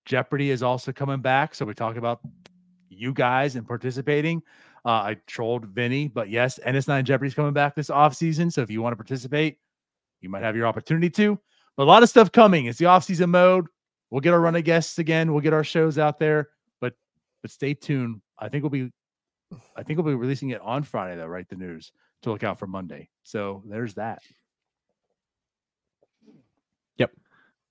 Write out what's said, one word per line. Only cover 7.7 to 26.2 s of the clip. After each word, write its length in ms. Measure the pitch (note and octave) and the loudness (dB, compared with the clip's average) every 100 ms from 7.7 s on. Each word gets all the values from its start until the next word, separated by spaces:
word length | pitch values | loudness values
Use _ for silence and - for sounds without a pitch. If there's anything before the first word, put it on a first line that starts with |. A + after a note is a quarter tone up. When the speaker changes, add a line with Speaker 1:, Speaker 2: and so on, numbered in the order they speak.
| D#3 | -2
Speaker 1:
this 140 | C#3+ | -4
offseason. 640 | C#3+ D3+ C#3 E3 D#3 E3+ | 2 2 2 -2 0 -2
So 80 | D3+ | -2
if 80 | G#2+ | -4
you 120 | A2 | -4
wanna 140 | A#2 A2 | -4 -6
participate, 640 | - C3 B2 D3 D#3 - _ _ _ _ _ _ | -8 -10 -4 -2 -2 -4 _ _ _ _ _ _
you 80 | F#2 | -12
might 140 | G2 | -6
have 120 | A2 A2+ | -6 -2
your 120 | A#2 | -2
opportunity 420 | A2 - E3 F3 | -4 -4 -2 0
to. 260 | - G#3 G3+ _ _ _ - | 2 0 0 _ _ _ 0
But 80 | |
a 60 | C#3 | 8
lot 140 | G#3 | 10
of 60 | A#3+ | 10
stuff 220 | A#3+ G#3 | 8 8
coming. 360 | A#3+ G#3+ E3+ A#2+ | 8 8 8 0
It's 120 | A2+ | 0
the 60 | E3+ | 6
off-season 440 | F#3 - E3+ F3 | 6 4 0 2
mode. 380 | F3+ F3+ F#3 E3 _ _ _ - | 6 6 4 -2 _ _ _ -8
We'll 120 | C3 | -2
get 120 | D#3+ | 2
our 60 | F3 | 4
run 160 | E3 E3+ | 4 2
of 80 | |
guests 340 | D#3+ E3 D#3+ - | 2 0 0 -6
again. 360 | D#3+ D#3+ D#3+ | -2 0 0
We'll 80 | D3+ | 0
get 100 | D3+ | 2
our 140 | D#3 D3+ | 0 0
shows 340 | E3+ D#3+ D3 | 0 0 2
out 180 | D3+ - | 0 0
there. 280 | D#3 D3+ D3 _ _ - | 0 0 -2 _ _ -10
But, 140 | B2 - _ _ _ _ | -10 -10 _ _ _ _
but 100 | A2+ | -18
stay 220 | - C#3 | -8 -8
tuned. 480 | C#3+ - C#3 A#2+ G#2 _ - | -6 -4 -4 -4 -10 _ -16
I 80 | G#2+ | -10
think 160 | D3 | -6
we'll 60 | C#3+ | -6
be, 200 | C3+ B2+ _ _ _ _ _ _ C3+ _ - | -6 -8 _ _ _ _ _ _ -20 _ -18
I 80 | |
think 140 | - D#3 | -8 -4
we'll 80 | D#3 | -2
be 80 | C3 | -2
releasing 340 | B2+ C#3 C3+ | -2 -4 -6
it 100 | A2 | -8
on 220 | G2 C3+ | -6 -6
Friday, 340 | D3 A2+ F#2 E2+ | -6 -8 -8 -10
though, 100 | D#2+ | -12
right? 200 | F2+ F2+ | -12 -14
The 80 | F#2 | -14
news 340 | F2+ E2 - _ _ _ | -14 -14 -20 _ _ _
to 100 | A#2+ | -8
look 140 | G#2 G#2+ | -6 -6
out 120 | F2+ | -8
for 80 | F#2+ | -10
Monday. 440 | F#2+ F2 D2 E2 _ | -12 -12 -16 -20 _
So 380 | - G#2+ G2+ G2 G2+ | -12 -10 -8 -12 -14
there's 280 | A2 A#2 G2 | -10 -10 -10
that. 260 | A2 G2+ _ _ _ _ _ _ _ _ _ _ _ _ _ _ _ _ _ _ _ _ | -12 -12 _ _ _ _ _ _ _ _ _ _ _ _ _ _ _ _ _ _ _ _